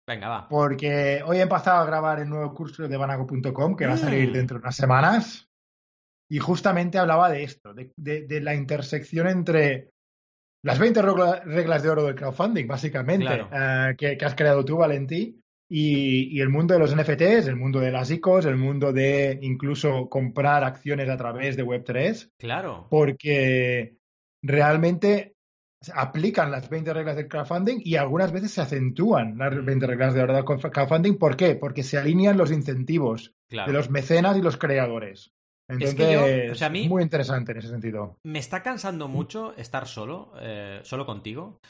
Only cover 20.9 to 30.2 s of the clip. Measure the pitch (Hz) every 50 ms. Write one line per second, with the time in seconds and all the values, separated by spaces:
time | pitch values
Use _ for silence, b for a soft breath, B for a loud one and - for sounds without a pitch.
20.9 | 147 139 139 131 131 127 120 117 117 123 135 139 127 135 123 120 123 120 - -
21.9 | 120 127 147 202 226 - - - _ _ - 117 120 175 190 160 110 82 87 107
22.9 | 156 151 151 143 135 - - 151 143 139 131 131 131 127 127 123 123 123 110 113
23.9 | - _ _ _ _ _ _ _ _ _ - 135 135 147 147 147 156 160 165 170
24.9 | 180 165 - 202 208 202 202 - _ _ _ _ _ _ _ _ _ _ - -
25.9 | 175 143 127 131 - 160 160 214 - 190 160 143 139 131 131 - 156 160 156 160
26.9 | 156 160 156 156 147 151 147 147 - 151 143 - 170 180 190 220 262 233 - 165
27.9 | 160 143 143 131 139 175 190 175 160 185 202 202 - 190 147 131 147 135 131 131
28.9 | 131 - 180 226 196 139 113 110 107 117 135 139 135 139 135 135 135 131 131 123
29.9 | 123 120 131 131 131 131